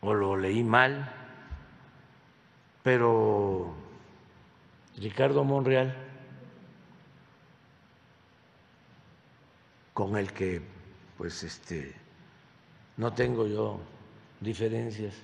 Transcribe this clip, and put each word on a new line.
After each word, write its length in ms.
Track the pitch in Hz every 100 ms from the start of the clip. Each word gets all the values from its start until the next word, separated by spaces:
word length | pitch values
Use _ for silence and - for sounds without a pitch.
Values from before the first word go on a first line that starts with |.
o 120 | 101
lo 220 | 107 98 95
leí 260 | 95 107
mal, 480 | 117 117 127 143 139 - - - - - - - - - - - - _ _ _ _ _
pero 880 | - 127 120 113 110 104 101 95 87 78 - - - - - - - - - - - -
Ricardo 480 | 104 95 139 139 139
Monreal, 500 | 139 131 131 131 131 - - - - - - - - - - - - - - - - - - - - _ _ _ _ _ _ _ _ - - - - _ - - _ _ _ -
con 240 | - 98 104
el 160 | 98
que, 280 | - 95 87 76 - - - - -
pues, 260 | 87 -
este, 520 | 85 - - 85 69 - - - - - - - _ - - -
no 160 | 117
tengo 340 | 110 123 120 107
yo 320 | 104 107 104 87 - - - - -
diferencias 760 | 104 113 113 113 117 107 107 95